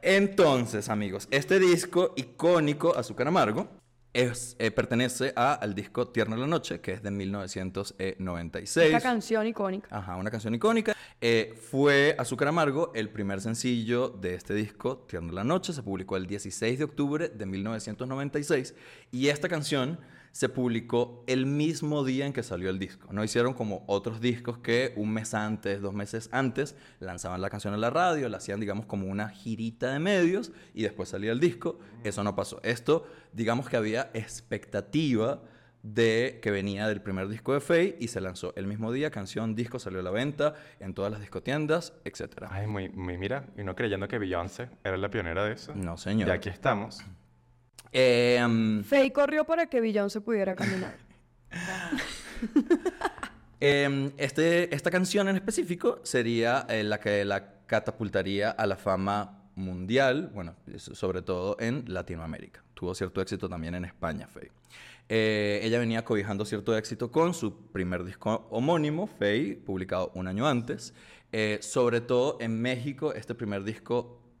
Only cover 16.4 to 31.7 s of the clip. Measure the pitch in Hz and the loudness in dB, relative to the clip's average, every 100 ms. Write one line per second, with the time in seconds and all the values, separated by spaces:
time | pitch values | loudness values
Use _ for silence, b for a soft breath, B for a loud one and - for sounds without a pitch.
16.4 | 101 - 113 127 147 147 143 151 165 107 | -8 -4 -2 0 -4 0 0 0 -4 -6
17.4 | 101 95 101 113 107 107 127 135 143 151 | -6 -4 -4 -6 -8 -8 -6 -4 -2 -4
18.4 | 147 147 131 - B B B 123 139 143 | 2 0 0 -10 B B B 0 2 2
19.4 | 175 165 147 147 131 170 B B B - | 0 -2 0 0 0 -2 B B B -2
20.4 | 131 - 123 113 117 120 120 120 - 127 | -2 0 0 0 0 0 0 -4 -2 0
21.4 | 131 143 151 160 151 147 131 131 139 131 | 2 2 0 0 -2 0 0 0 -2 -4
22.4 | 110 90 95 95 92 - - 95 110 120 | -6 -4 -2 -2 -4 -8 -10 -4 0 2
23.4 | 120 131 110 95 - 101 104 110 120 117 | 2 2 -4 -4 0 0 0 -2 0 0
24.4 | 120 117 - 117 131 - 107 110 110 110 | -4 -8 0 2 2 -2 -2 -2 -2 -2
25.4 | 107 107 98 98 98 101 104 113 110 123 | -2 -2 -2 -2 -2 -4 -6 -6 -4 0
26.4 | 135 117 143 - B B 92 90 90 90 | 0 0 -4 -6 B B -12 -8 -6 -4
27.4 | 95 104 101 101 113 135 180 160 127 101 | -4 -4 -4 -2 0 2 2 2 -2 -4
28.4 | - 101 104 101 107 101 95 98 107 - | -6 -4 -4 -4 -4 -6 -4 -4 -6 -8
29.4 | 117 107 113 113 127 135 170 202 170 190 | -8 -6 -6 -4 -4 -2 2 4 4 2
30.4 | 240 B B - 107 - 92 98 104 117 | -4 B B -4 -4 -2 -6 -4 -2 2
31.4 | 170 - 170 | 2 2 -6